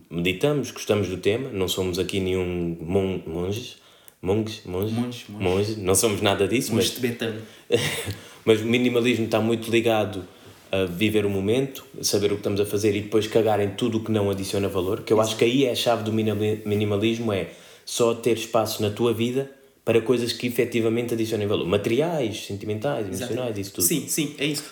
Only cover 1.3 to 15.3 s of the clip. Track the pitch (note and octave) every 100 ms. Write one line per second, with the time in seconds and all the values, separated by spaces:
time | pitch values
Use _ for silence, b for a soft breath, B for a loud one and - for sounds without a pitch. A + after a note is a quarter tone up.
1.3 | A2+ C3+ G#2 F2+ G2 F#2 F2 F2 G2 F#2
2.3 | F#2 F2+ F2 E2+ E2 E2 G2 F#2+ F2+ E2
3.3 | E2 F2+ G#2+ B2+ - B B B B F2+
4.3 | G#2 G#2+ - F#2 F#2 A2 A2+ B2 - -
5.3 | G#2 F#2 F#2+ G2+ G#2+ F#2 G2 A2+ G2 G#2
6.3 | G2 F#2+ A#2 C3+ A2 F#2 - B2 A#2 A2+
7.3 | G#2+ A2 B B A2+ - - - - -
8.3 | - - A2 A2+ B2 B2 A#2+ A#2+ A2 A2+
9.3 | A2+ A2 A#2 A2 A#2 A2+ A2 G2+ F#2+ F2
10.3 | B B B - F#2+ F#2 F2 G#2+ G#2+ G2+
11.3 | G2 G2 B2 C#3 - - - - G#2 G2+
12.3 | G2+ G#2+ G2+ G2+ G2+ G#2+ G2+ G#2 A2 G#2
13.3 | A#2 A2 G#2 G2+ - A#2+ A2 A2 G#2+ G2+
14.3 | G2 F#2+ G2+ G2 F#2+ F2+ G#2+ - G#2+ A2